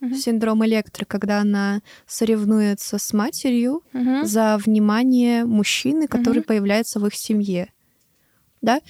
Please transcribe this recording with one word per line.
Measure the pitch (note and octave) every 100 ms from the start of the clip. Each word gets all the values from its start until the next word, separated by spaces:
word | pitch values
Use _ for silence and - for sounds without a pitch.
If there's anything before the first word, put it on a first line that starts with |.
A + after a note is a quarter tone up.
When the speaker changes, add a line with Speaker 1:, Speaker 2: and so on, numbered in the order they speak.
Speaker 1:
Мгм. | B3+ C4+
Speaker 2:
синдром | B3 A3+ A3 A3 A3
Электры, | A3 - - G3
когда | G3 G3+ G#3
она | G#3 G3+ G3+ G#3 - - -
соревнуется | - A3 A3 G#3 A3 G#3 G3+ - G#3
с | -
матерью | G#3 A#3 - C4+ A#3+ A#3+ D#4 -
Speaker 1:
Мгм. | B3+ B3 C4+ D4+
Speaker 2:
за | G#3+ A3 G#3+ G3+
внимание | G#3+ G#3 G#3+ B3+ B3+ A#3+ A#3 A#3
мужчины, | G#3+ G3+ - B3+ D#4 D4+
который | B3 A#3+ B3+
Speaker 1:
Мгм. |
Speaker 2:
появляется | - G#3+ G3 G#3 A3+ G#3+
в | G#3
их | -
семье. | - G#3+ G3+ F3 F#3 _ _ _ _ _ _ _ _ _
Да? | A3+ C#4+